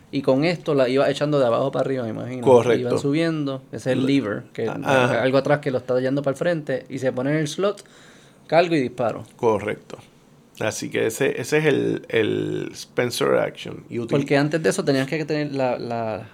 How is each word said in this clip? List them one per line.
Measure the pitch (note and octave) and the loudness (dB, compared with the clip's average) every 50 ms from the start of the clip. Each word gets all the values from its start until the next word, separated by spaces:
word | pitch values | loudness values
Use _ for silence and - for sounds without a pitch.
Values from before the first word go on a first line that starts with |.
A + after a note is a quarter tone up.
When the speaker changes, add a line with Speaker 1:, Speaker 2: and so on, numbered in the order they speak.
| - - - | -14 -6 -4
Speaker 1:
y | C#3 | -2
con | C#3 - C3 C3+ D3+ | 2 2 4 4 4
esto | F3 F3 - - - D3+ | 2 0 -2 -2 0 2
la | C3+ C3 B2 | 2 4 4
ibas | C3 C3+ C3 C3 | 4 4 2 2
echando | C#3 - D3 D3 D3+ C#3+ | 2 0 0 0 2 2
de | C3 | 4
abajo | A#2 A#2 B2 C3 C#3 | 4 2 2 2 0
para | - C3+ C3+ | 0 -2 -2
arriba, | C#3 C3+ B2+ A#2 | -2 -2 -4 -4
me | A2 | -4
imagino. | A2 A2 A2+ A#2+ B2+ B2+ | -6 -6 -8 -8 -8 0
Speaker 2:
Correcto. | A#2 C3 B2+ A#2+ A2+ B2 A#2 B2+ B2 A#2+ | 6 8 8 8 8 6 2 2 2 0
Speaker 1:
Iban | A#2+ A2+ | -2 0
subiendo. | - C#3+ C#3+ D#3+ E3 E3 D#3+ D#3 D3 C#3 C3+ C3 - - | 0 0 0 0 0 0 0 -2 -2 -4 -4 -6 -8 -12
Ese | - A#2+ - C3 | -12 -6 -2 -2
es | B2+ B2+ | 0 0
el | C3 | 2
Speaker 2:
Le- | C3 C#3 | 2 2
Speaker 1:
lever, | C#3 A#2 G2+ G#2+ B2+ B2 - | 2 2 0 -4 -6 -8 -10
que | - - A2+ A2 | -8 -6 -4 -4
Speaker 2:
Ah, | - - A2+ | -4 -4 0
ajá. | D3 C#3 C3 B2 B2 B2 A2+ A#2 | 2 4 4 4 4 2 2 2
Speaker 1:
algo | C3 C3 C3+ | 2 2 2
atrás | C3 C#3+ D3 C#3+ | 2 2 2 0
que | D3 D3 | 0 0
lo | B2+ B2 | -4 -2
está | - - B2 B2+ | -2 0 0 0
yendo | C3 C3 C3+ C#3+ | 0 0 0 -2
para | C#3+ C#3 C3+ | -2 -2 -2
el | - | -2
frente | E3+ F3 F3 D#3 D3 D3 C3+ B2 - - | -2 -2 -2 -2 -2 -4 -4 -6 -6 -8
y | - C3+ | -8 -4
se | B2+ B2+ A#2 | -2 -2 -2
pone | B2 C3 C#3 | -2 -2 0
en | D3+ D#3 | 0 0
el | D#3 D3 | -2 -2
slot, | - - F#3 G#3 G3+ - - - - - - - - - - - - - - | -2 -2 -2 -2 -2 -4 -8 -20 -20 -20 -20 -20 -20 -20 -20 -20 -20 -20 -6
cargo | - D3+ E3 F3+ F3 E3 | 0 2 4 4 4 2
y | D3+ | 0
disparo. | B2+ A#2 - - B2 A2 - - A2 - - - | 0 0 -2 -2 -2 -2 -2 -4 -8 -16 -8 0
Speaker 2:
Correcto. | B2 A2+ A2 G2 F#2+ G#2+ G#2 - - - - - - - _ _ _ _ _ - _ _ _ - | 2 2 2 2 0 -4 -6 -6 -8 -16 -18 -18 -18 -20 _ _ _ _ _ -20 _ _ _ -6
Así | A#2 A2 G2+ - A#2+ - | -4 -4 -4 -4 -6 -6
que | - A2 A#2 A2+ | -2 -2 -2 -2
ese, | A2 - C3+ C3+ - - | 0 0 -2 -2 -2 -4
ese | B2 - D3+ D3+ | -4 -2 0 2
es | D#3 | 2
el, | D3+ C3+ A#2+ A2+ A2+ A2 - - - | 2 2 2 0 0 -2 -4 -4 -2
el | - A2+ G#2+ G#2 G#2 G#2 G#2 G2+ G#2 G#2 F#2+ - - | 0 0 0 0 0 -2 -2 -4 -4 -6 -6 -8 -10
Spencer | - - - - - B2 B2 A#2 - C#3+ C#3 C3 | -12 -16 -8 -4 -4 -2 -2 -2 0 0 2 2
Action. | A#2+ G#2 - - - - - - - - - | 2 2 0 -4 -8 -12 -12 -12 -14 -14 -10
Y | - A#2 | -8 -8
util- | A#2+ A#2+ | -4 -2
Speaker 1:
Porque | D3 C#3+ C#3 - D3 | -2 -2 0 2 2
antes | C#3 C#3+ D3+ D#3+ E3 | 2 2 2 0 0
de | D#3+ F#3+ | 0 0
eso | F3 - E3+ | -2 0 0
tenías | D3 C#3 C3 C3+ - | 0 0 0 0 -2
que | D#3+ D#3 D#3 | -4 -4 -4
tener | D3+ D#3 D3+ D3 D3 C#3 | -4 -4 -4 -4 -4 -4
la, | C3+ C3 B2+ B2 - | -2 -2 -2 -2 -4
la, | - A#2+ A#2 A#2 A2+ A2 G#2+ F#2 A2+ A2 | -6 -6 -6 -4 -4 -4 -6 -8 -10 -12